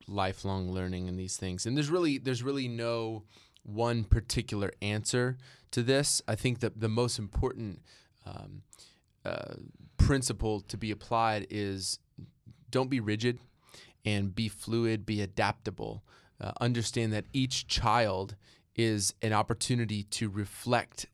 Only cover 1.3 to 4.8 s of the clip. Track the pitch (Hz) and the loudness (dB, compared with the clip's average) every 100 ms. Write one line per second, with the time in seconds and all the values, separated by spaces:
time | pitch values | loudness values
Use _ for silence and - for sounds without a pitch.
1.3 | - 92 90 117 139 147 180 165 135 127 | -4 -4 -4 -2 0 0 2 2 0 -2
2.3 | 120 127 139 123 117 117 117 113 110 98 | -2 -2 -2 -4 -2 -2 -2 -2 -6 -10
3.3 | - - _ - 104 117 117 107 113 - | -20 -20 _ -10 0 2 2 4 4 4
4.3 | 123 104 104 98 - | -2 0 -2 -2 -2